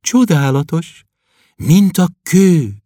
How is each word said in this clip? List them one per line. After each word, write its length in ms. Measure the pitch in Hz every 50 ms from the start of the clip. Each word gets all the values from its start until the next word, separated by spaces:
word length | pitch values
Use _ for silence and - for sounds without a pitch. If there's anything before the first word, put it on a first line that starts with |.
Csodálatos, 1040 | _ - - 247 254 214 175 147 139 139 131 139 147 156 - 165 170 - - - _ _ _ _ _ _ _ _ _ _ _
mint 420 | _ - 95 151 190 202 190 - -
a 100 | 180 170 - _
kő. 520 | _ - - 185 196 190 180 160 135 107 101 101 _